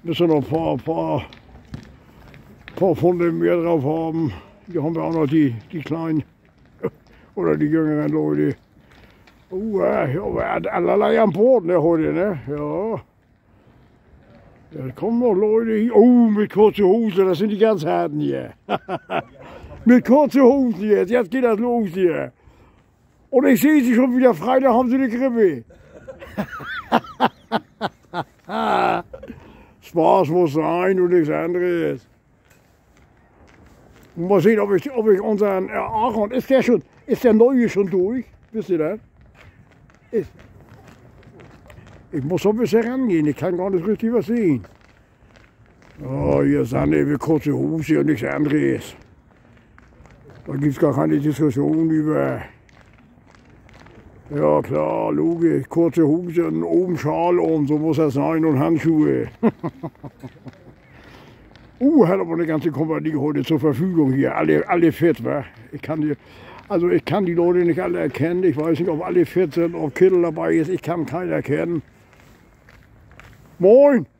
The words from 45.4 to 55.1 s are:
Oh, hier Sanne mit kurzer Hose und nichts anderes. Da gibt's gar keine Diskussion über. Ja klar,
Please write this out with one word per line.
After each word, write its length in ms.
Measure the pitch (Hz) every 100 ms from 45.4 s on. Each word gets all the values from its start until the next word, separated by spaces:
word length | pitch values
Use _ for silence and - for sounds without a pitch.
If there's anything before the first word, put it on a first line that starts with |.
| _ _ _ _ - -
Oh, 400 | 135 139 143 143
hier 220 | 143 143 127
Sanne 400 | 135 147 151 143
mit 140 | 147
kurzer 340 | 143 156 147
Hose 480 | 127 143 160 147 147
und 60 | 143
nichts 180 | 143 131
anderes. 720 | 143 147 151 139 120 - - - _ _ _ _ - _ _ _ _ - - - - -
Da 100 | 139
gibt's 220 | 147 131
gar 140 | 156
keine 260 | 131 156 151
Diskussion 720 | 147 143 151 120 147 156 160
über. 520 | 156 151 147 139 127 - - _ - - _ _ _ _ - _ - - - - - - - -
Ja 280 | 143 76 76
klar, 500 | - 147 - - 165